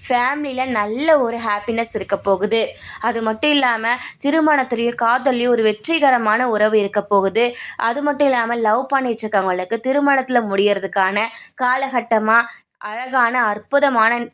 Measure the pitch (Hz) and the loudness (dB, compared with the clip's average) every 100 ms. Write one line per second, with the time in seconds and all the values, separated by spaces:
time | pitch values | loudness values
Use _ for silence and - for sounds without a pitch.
0 | - 247 247 294 294 254 262 233 208 233 | -2 0 0 -2 -6 -4 -4 -2 -2 -2
1 | 311 302 240 233 233 208 - 226 233 220 | 2 2 2 -4 -4 -4 -4 -2 -2 -4
2 | 196 190 196 190 196 226 220 - - - | -4 -4 0 0 2 0 0 -6 -18 -6
3 | 220 233 226 220 302 294 262 226 226 247 | -4 -2 -2 0 2 2 2 0 -2 -4
4 | - - 285 320 311 294 262 233 233 240 | -6 -6 0 2 4 2 0 -2 -2 0
5 | 226 247 247 247 240 240 220 214 - 330 | 0 2 0 0 0 2 2 0 -2 2
6 | 285 247 220 220 254 214 214 214 196 202 | 4 4 2 2 2 2 2 2 2 -2
7 | 202 202 190 190 240 240 - - 226 240 | 2 2 2 0 0 -2 -14 -4 -4 -2
8 | 285 277 285 247 226 240 220 226 262 269 | -2 0 2 2 -2 0 2 0 0 -2
9 | 254 220 220 208 190 180 185 226 247 269 | -2 -4 -2 0 0 -2 -4 -4 0 0
10 | 285 277 254 247 214 196 202 202 185 202 | 2 2 2 -2 0 0 2 0 -2 0
11 | 190 202 226 - - - 254 254 269 254 | 0 0 -4 -8 -20 -6 -2 -2 -2 -4
12 | 226 220 220 226 233 - _ _ 208 220 | 0 0 4 2 2 -8 _ _ -12 -10
13 | 254 254 233 254 226 208 - 277 277 247 | -4 0 0 0 -2 -2 -2 0 2 4
14 | 220 240 240 | 2 2 -6